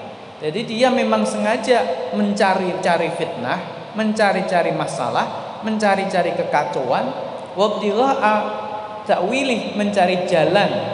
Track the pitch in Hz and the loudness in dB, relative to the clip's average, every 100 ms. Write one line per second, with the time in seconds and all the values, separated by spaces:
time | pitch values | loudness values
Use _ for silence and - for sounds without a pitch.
0 | - - - - 151 165 233 226 254 240 | -14 -16 -18 -8 -6 -4 -4 2 4 4
1 | 220 220 208 214 208 240 - 233 - - | 2 2 2 0 0 0 4 2 2 -2
2 | - 202 208 202 196 185 180 165 196 170 | -4 0 0 2 2 2 0 0 2 2
3 | 165 - 160 - 120 180 170 - - 208 | 0 -2 -6 -4 -4 -4 -6 -12 -10 -4
4 | 220 214 208 185 180 175 156 151 135 - | -2 2 2 2 0 0 2 0 -4 -4
5 | 120 131 226 - - - 214 214 208 196 | -2 0 -2 -4 -10 -8 -4 0 2 2
6 | 185 180 170 170 151 156 147 156 123 165 | 2 0 0 0 0 0 0 -2 0 0
7 | 240 - - - - - 214 214 202 202 | 0 -4 -8 -8 -8 0 2 2 0 2
8 | 269 254 208 214 - - - - - - | 2 2 2 2 -2 -6 -8 -8 -10 -8
9 | - 170 185 262 269 220 - 208 202 196 | -2 0 2 0 0 -2 -2 -2 0 2
10 | 180 180 - 170 156 196 180 - - | 2 2 2 4 4 4 2 0 -4